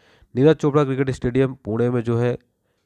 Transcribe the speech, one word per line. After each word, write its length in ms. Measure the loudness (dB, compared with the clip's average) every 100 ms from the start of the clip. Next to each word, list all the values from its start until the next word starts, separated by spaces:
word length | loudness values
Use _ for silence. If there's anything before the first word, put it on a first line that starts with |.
| _ _ _
नीरज 220 | 2 4 4
चोपड़ा 280 | 2 0
क्रिकेट 260 | 0 -2 -4
स्टेडियम 420 | -4 -2 0 0 -2
पुणे 240 | -6 -2 0
में 120 | -2
जो 140 | -2 -2
है 180 | -2 -4 _ _ _ _